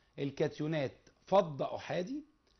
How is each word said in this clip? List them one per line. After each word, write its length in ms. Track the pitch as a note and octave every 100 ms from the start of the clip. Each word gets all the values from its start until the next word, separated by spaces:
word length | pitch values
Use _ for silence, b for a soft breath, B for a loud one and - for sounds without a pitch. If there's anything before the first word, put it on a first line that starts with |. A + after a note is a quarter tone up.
| _ -
الكاتيونات 720 | C#3 - D#3 - D3+ D#3+ C3 - - _ -
فضة 500 | F#3+ E3 C#3 C#3 A2
أحادي، 480 | - D3+ F3+ C#4+ - _ _